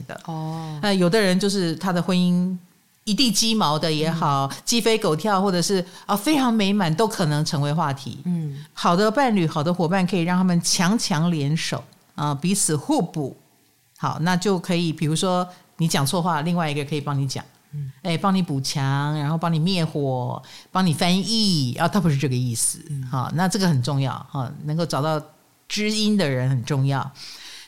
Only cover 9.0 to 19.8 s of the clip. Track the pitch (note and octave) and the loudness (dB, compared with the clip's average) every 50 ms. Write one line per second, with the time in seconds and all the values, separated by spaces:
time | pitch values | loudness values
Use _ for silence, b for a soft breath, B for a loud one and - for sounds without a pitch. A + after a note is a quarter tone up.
9 | G#3+ A3 G#3+ C#4+ C#4 B3 G#3+ G3 E3 D#3 - D#3+ D3 E3+ F3 F3 F3 E3 F#3 G3 | 4 2 2 2 2 2 2 2 2 2 0 0 0 0 0 0 0 0 2 0
10 | F#3 F3 - F3+ E3 F3 F3+ F3+ F#3 F#3 F3 F3 E3 - - - F3+ F3 G#3+ A3+ | 0 0 0 0 0 0 2 2 2 2 2 2 2 0 0 2 2 2 2 0
11 | - - F#3+ D3+ D#3+ F3 F3 D3+ C#3 C#3+ D#3 E3 - - - - - - - _ | 0 0 0 0 2 2 0 0 0 0 0 -2 -2 -4 -6 -6 -8 -12 -18 _
12 | _ _ _ - D3 D3 C#3+ C#3 F3 F3 G3+ G3 - - D#3 C#3+ - - D#4 C#4 | _ _ _ -6 -4 -4 -2 -2 -2 -2 0 0 0 0 0 -2 0 0 0 0
13 | F3+ - - D#3+ C#3+ B2 - - _ _ _ _ _ _ _ _ _ _ _ - | 0 -2 -2 -4 -6 -6 -8 -12 _ _ _ _ _ _ _ _ _ _ _ -6
14 | - C3+ C3+ C#3+ D3+ F3+ F#3 F3 - G#3 G3 E3+ E3+ - F3 E3+ F3 E3 D3 - | -4 -4 -2 -2 0 0 0 2 2 2 0 0 0 0 0 0 0 0 -2 -2
15 | E3+ C#3+ D#3+ D#3 F#3+ F#3 F3+ F3+ F3+ F3+ B B B B _ - D#3+ E3 G3+ E3 | -2 0 0 0 0 0 0 0 -2 -4 B B B B _ -2 -2 0 2 2
16 | C#3 C3+ - F3+ E3 F3+ E3 D3 C#3+ F3 F3 F3 E3+ D3+ C#3+ D3 C#3+ C#3 D#3 D3 | 0 0 0 0 0 0 0 0 0 0 0 0 0 -2 -2 -4 -4 -4 -4 -4
17 | C#3 D3 C#3+ C#3 C#3 C3+ - - - - _ _ _ _ C#3+ D3 C#3+ C3 - - | -2 -2 -2 0 -2 -2 -4 -6 -10 -12 _ _ _ _ -12 -10 -10 -10 -12 -8
18 | - F3+ E3 D#3+ - G3 F#3+ F#3+ F3+ E3+ D3 C3+ C3+ - - D3+ C3+ C3+ C#3 C#3 | -6 -4 -2 0 2 2 2 2 2 0 -2 -2 -2 -2 -2 -2 -2 0 0 0
19 | C#3+ D3 D3+ D#3 C#3+ C#3+ D#3+ D#3+ E3+ E3+ E3 D#3 D#3 F#3 G3 F3 | 0 -2 -2 -2 -2 -2 -2 0 0 0 0 0 2 2 2 0